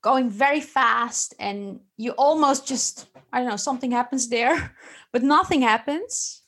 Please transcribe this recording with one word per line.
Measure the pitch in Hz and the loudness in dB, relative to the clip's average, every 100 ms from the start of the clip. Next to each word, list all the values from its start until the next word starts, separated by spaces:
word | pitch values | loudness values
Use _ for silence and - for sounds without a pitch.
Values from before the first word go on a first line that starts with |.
going | 214 262 247 | 2 2 2
very | 202 269 294 | 2 2 2
fast, | 294 - 240 226 240 - - - | -2 0 2 2 -2 -4 -8 -8
and | 202 202 202 196 _ - | -8 -8 -10 -14 _ -10
you | 226 | -8
almost | - 277 311 285 269 - | 2 2 4 2 2 -2
just, | 262 - - - - _ | -4 -4 -8 -20 -20 _
I | 247 | -4
don't | 247 | -4
know, | 208 | -4
something | - 254 254 | -4 -4 -2
happens | 240 247 269 247 | -2 -2 -4 -2
there, | 233 233 330 - _ - | 0 2 0 -2 _ -20
<laughs> | - - | -20 -6
but | 247 | -2
nothing | 269 302 381 330 | 4 4 4 2
happens. | 240 226 226 302 480 - - - | 4 2 0 -6 -6 -8 -8 -12